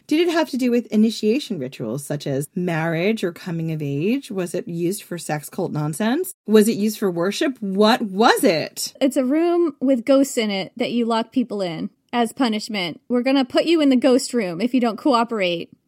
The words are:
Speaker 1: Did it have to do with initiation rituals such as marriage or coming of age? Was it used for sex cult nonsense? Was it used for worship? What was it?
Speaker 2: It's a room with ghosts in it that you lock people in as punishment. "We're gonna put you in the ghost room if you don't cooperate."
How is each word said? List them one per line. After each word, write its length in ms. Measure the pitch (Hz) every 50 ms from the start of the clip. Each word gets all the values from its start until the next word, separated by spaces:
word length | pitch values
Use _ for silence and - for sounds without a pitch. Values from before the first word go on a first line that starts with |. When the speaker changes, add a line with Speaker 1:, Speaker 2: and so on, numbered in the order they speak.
| _ -
Speaker 1:
Did 140 | 302 311
it 100 | 359 349
have 180 | 320 339 311 -
to 60 | - 240
do 140 | 262 247
with 160 | 233 240 233 -
initiation 720 | - 214 214 233 220 - - 214 226 294 - - 208 160
rituals 460 | 127 135 - - 135 107 117 143 139
such 200 | - 147 147 -
as 220 | 156 139 135 151 - -
marriage 720 | 185 180 180 165 156 160 170 165 160 175 208 226 220 -
or 80 | 175 170
coming 400 | - - 190 165 165 160 160 160
of 80 | 151
age? 500 | 147 139 139 143 160 208 247 277 - -
Was 240 | 208 190 175 185 -
it 100 | 180 -
used 380 | - 170 170 175 170 202 - -
for 140 | - 180 165
sex 320 | - - 151 151 147 -
cult 240 | - - 175 - -
nonsense? 580 | 151 147 151 156 - 214 226 254 330 370 - - _ _
Was 240 | - 214 214 208 233
it 80 | 190 190
used 220 | 202 220 214 -
for 120 | 220 190
worship? 460 | 170 170 170 202 202 - - 311 254 -
What 420 | 208 196 190 196 214 214 247 -
was 440 | 247 196 185 190 233 285 466 427 294
it? 480 | 214 170 147 120 - - - - - - -
Speaker 2:
It's 160 | - 285 - 294
a 80 | 254
room 500 | 247 285 320 339 349 339 349 349 311 - -
with 240 | 262 269 269 233 214
ghosts 320 | - 269 269 277 277 - 240
in 140 | 220 214
it 200 | 202 190 175 - - -
that 160 | 247 - -
you 100 | 240 233
lock 300 | 226 233 220 233 - -
people 280 | 262 233 - 202 202
in 280 | 190 170 160 160 185 - _ _ _ _ -
as 180 | 240 233 220
punishment. 680 | - - 269 226 214 214 - - 214 202 180 165 143 - _ -
"We're 120 | 240 247
gonna 220 | 233 269 269 277 254
put 220 | - - 330 269
you 160 | 311 339 320
in 80 | 294 277
the 80 | 262 240
ghost 360 | 277 277 240 269 - - -
room 280 | 240 208 180 165 165
if 120 | 214 247 -
you 60 | 254
don't 180 | 240 233 208 240
cooperate." 720 | - 311 247 226 240 226 233 214 190 180 175 170 175 - _ _ _